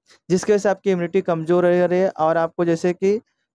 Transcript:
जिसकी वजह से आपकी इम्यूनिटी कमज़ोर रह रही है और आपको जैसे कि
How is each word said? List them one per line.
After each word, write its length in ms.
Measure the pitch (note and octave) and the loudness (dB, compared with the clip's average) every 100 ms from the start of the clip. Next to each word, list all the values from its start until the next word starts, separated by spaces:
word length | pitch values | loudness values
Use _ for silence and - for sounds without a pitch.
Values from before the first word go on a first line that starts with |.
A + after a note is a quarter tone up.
| _ _ - | _ _ -4
जिसकी 220 | F3+ - | -2 2
वजह 60 | G#3 | 0
से 100 | G3+ | 0
आपकी 220 | F#3+ G3+ | -2 -2
इम्यूनिटी 300 | F3+ E3+ F#3+ | -2 -2 -2
कमज़ोर 460 | F#3 E3 D#3+ F3 F3 | -2 -4 0 2 2
रह 180 | F3 | 2
रही 160 | F3 F3+ | 2 0
है 100 | F#3+ | 0
और 260 | - D#3 E3 | 0 0 0
आपको 280 | E3 - | -2 -2
जैसे 280 | E3+ E3 F3+ | -2 0 -2
कि 280 | F3 F#3+ G#3+ - _ _ | 0 -2 -2 -6 _ _